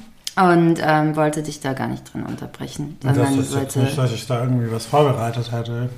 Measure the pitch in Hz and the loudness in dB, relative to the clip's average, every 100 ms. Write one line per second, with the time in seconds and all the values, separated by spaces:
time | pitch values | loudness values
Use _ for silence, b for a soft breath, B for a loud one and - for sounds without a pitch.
0 | - - - - 180 170 165 165 151 156 | -8 -18 -6 2 6 6 6 4 4 4
1 | 156 156 151 151 151 143 135 131 120 131 | 2 2 0 0 -6 -6 -6 -4 -4 -6
2 | - 127 - 123 - - 135 - 143 - | -8 -8 -8 -8 -10 -12 -12 -8 -10 -4
3 | 131 139 139 135 135 139 135 127 131 139 | 0 2 2 2 0 -2 -2 0 0 0
4 | 127 110 - 120 120 127 113 113 - 147 | -2 -2 -4 -2 0 0 0 -4 0 2
5 | 147 113 113 123 117 117 113 117 127 | 4 2 -2 -4 -4 -6 -6 -6 -6